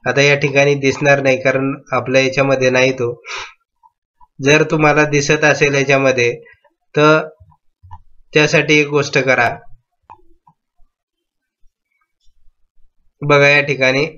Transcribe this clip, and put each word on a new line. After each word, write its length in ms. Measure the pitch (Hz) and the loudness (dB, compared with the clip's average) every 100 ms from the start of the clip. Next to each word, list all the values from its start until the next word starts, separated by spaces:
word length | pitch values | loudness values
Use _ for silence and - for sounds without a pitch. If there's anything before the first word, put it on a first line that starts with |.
| 127 | -2
आता 140 | 131 | 0
या 140 | 143 143 | 0 0
ठिकाणी 400 | 147 135 143 143 | 0 0 0 0
दिसणार 460 | 135 131 143 139 | -2 -2 0 0
नाही 200 | 135 131 | 0 0
कारण 320 | 135 131 135 139 - | -2 -2 -4 -8 -6
आपल्या 300 | 127 120 131 | -6 -2 0
याच्यामध्ये 480 | 131 135 139 131 127 | 0 -2 0 0 0
नाही 220 | 127 131 | 2 0
तो. 220 | 131 120 120 - - - _ _ _ _ _ _ _ _ - | -2 -6 -8 -14 -16 -16 _ _ _ _ _ _ _ _ -4
जर 240 | 131 156 151 | 0 2 2
तुम्हाला 320 | 160 151 147 151 | 2 2 2 0
दिसत 380 | 143 143 151 | 0 0 0
असेल 320 | 151 139 147 139 | 2 2 0 0
याच्यामध्ये 560 | 135 139 135 120 120 117 - _ _ _ _ 151 | 2 2 2 2 -2 -4 -14 _ _ _ _ 2
तर 240 | 151 156 160 _ - _ _ _ - - - - _ | 4 2 -2 _ -20 _ _ _ -20 -20 -20 -20 _
त्यासाठी 460 | 151 147 160 147 151 | -2 0 0 0 0
एक 80 | 143 | 0
गोष्ट 300 | 147 - 143 | -2 -2 -2
करा. 320 | 131 127 117 - - - _ _ _ - 339 330 _ _ _ _ - _ _ _ _ _ _ _ - _ _ _ _ _ - _ - _ _ - - _ _ _ | 0 0 -2 -4 -16 -20 _ _ _ -20 -20 _ _ _ _ _ -20 _ _ _ _ _ _ _ -20 _ _ _ _ _ -20 _ -20 _ _ -20 -20 _ _ _
बघा 280 | 147 143 143 | 0 2 4
या 120 | 143 | 2
ठिकाणी 420 | 143 127 131 131 160 | 0 -2 -2 -2 -4